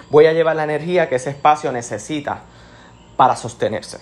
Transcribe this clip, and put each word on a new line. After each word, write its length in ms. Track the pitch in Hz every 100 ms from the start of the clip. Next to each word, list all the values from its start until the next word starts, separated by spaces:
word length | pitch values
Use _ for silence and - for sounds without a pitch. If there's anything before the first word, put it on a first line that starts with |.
| -
voy 160 | 151 160
a 60 |
llevar 220 | 160 160 156
la 80 |
energía 460 | 151 151 160 180 160
que 60 | 123
ese 160 | 131
espacio 400 | 135 151 151 151
necesita 720 | 127 113 113 - 151 143 92 - - - - - - - -
para 180 | 131 123
sostenerse". 640 | 120 - 110 87 - -